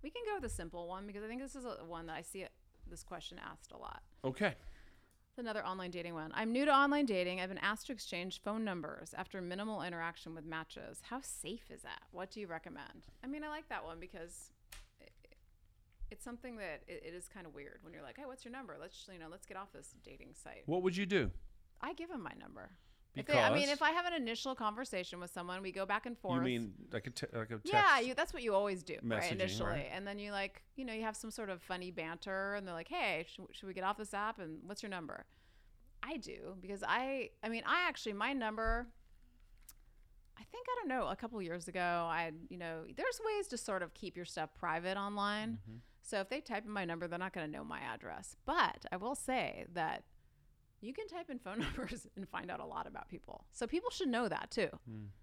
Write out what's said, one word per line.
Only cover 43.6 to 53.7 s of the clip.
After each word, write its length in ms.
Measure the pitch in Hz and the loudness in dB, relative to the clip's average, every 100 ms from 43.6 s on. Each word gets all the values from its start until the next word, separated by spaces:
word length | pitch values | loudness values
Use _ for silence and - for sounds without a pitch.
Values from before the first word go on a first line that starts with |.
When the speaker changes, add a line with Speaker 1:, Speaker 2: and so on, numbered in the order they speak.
| - 190 | 0 0
Speaker 1:
of 120 | 175 - | 0 -4
keep 200 | 185 175 | -8 -6
your 100 | 175 | -6
stuff 280 | - 156 | -4 -4
private 420 | - 175 160 175 196 | -2 2 2 2 0
online. 580 | 202 208 202 208 220 226 98 | 0 2 2 2 0 -4 -6
Speaker 2:
Mm-hmm. 100 | 113 - - | -14 -14 -18
Speaker 1:
So 160 | - 214 | -2 -2
if 80 | 196 | 0
they 100 | 269 | -2
type 240 | - 214 220 | -2 -4 -2
in 60 | |
my 140 | 208 175 | -2 0
number, 220 | 170 175 | 0 -2
they're 100 | 170 | -2
not 160 | 185 | -2
gonna 140 | 185 156 | -2 -4
know 160 | 143 | -4
my 160 | 147 151 | -4 -6
address. 560 | 135 113 - 80 185 - - | -4 -6 -6 -8 -10 -10 0
But 400 | 320 240 - - | 4 4 2 -4
I 60 | 185 | -4
will 180 | 208 285 | -2 -2
say 500 | - 254 170 - - | 0 2 2 -2 -6
that 300 | 170 160 - - - - - - - - _ | 0 0 0 -6 -20 -20 -20 -20 -20 -20 _
you 140 | 214 | -10
can 140 | 269 427 | -6 -6
type 240 | 349 349 | -6 -6
in 80 | 254 | -6
phone 200 | 196 214 | -6 -2
<laughs> 160 | - - | -2 -2
numbers 300 | 196 247 - - | -6 -6 -10 -10
and 140 | 190 | -6
find 220 | 175 180 | -6 -4
out 80 | 175 | -6
a 60 | 160 | -4
lot 200 | 165 - | -4 -4
about 240 | - - | -6 -10
people. 360 | - - - - | -12 -10 -14 -12
So 140 | - | -4
people 240 | 233 | 0